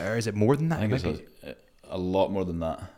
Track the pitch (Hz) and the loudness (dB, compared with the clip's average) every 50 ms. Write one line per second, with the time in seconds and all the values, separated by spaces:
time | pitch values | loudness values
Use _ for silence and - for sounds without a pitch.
0 | 80 95 110 117 110 110 101 104 107 110 139 143 156 165 165 - 104 107 120 135 | -4 -2 -2 -2 -2 -2 2 4 4 4 4 4 2 0 0 0 0 0 0 0
1 | - 85 78 - - - - - - 73 64 - _ _ _ _ _ - - 95 | 0 -2 -4 -4 -8 -16 -20 -18 -16 -16 -16 -16 _ _ _ _ _ -10 -6 -4
2 | 90 90 92 95 95 - 95 98 95 90 85 85 82 80 - - - 90 - | -2 0 4 4 2 2 2 -2 -2 -2 -2 -2 -2 -4 -4 -6 -10 -16 -18